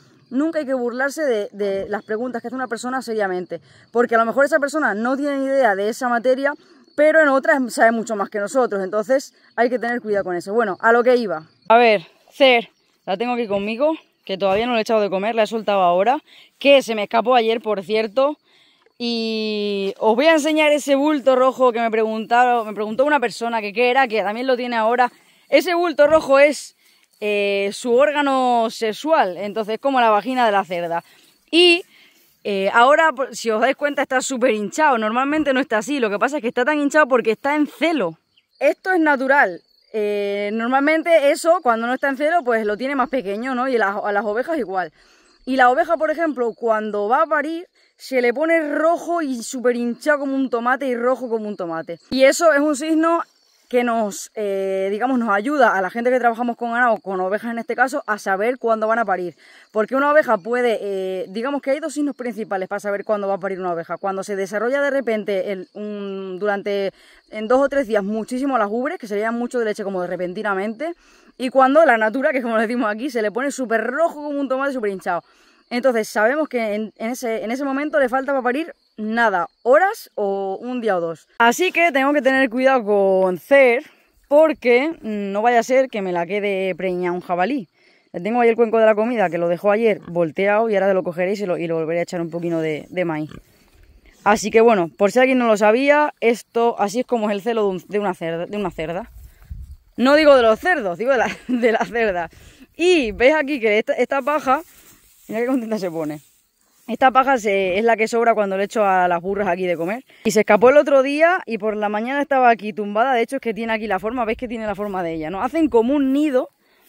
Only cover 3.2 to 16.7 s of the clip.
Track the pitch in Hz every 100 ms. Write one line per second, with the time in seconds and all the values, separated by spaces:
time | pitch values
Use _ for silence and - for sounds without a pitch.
3.2 | 196 180 175 165 _ _ _ 226 233 226
4.2 | 226 233 285 311 277 302 262 202 240 269
5.2 | 285 277 269 269 240 196 208 247 254 233
6.2 | 247 254 277 294 _ _ _ - 302 311
7.2 | 294 269 269 285 240 - 226 233 226 214
8.2 | 190 208 202 262 233 202 190 208 202 269
9.2 | - _ _ - 240 240 233 240 214 202
10.2 | 185 175 196 220 220 175 226 233 233 247
11.2 | 214 156 160 _ - 233 240 202 156 _
12.2 | _ - 262 240 185 _ _ _ - 190
13.2 | 240 240 220 196 202 226 294 320 _ _
14.2 | - 185 190 196 240 233 214 220 202 185
15.2 | 208 233 214 226 208 202 175 180 208 294
16.2 | _ - _ - 269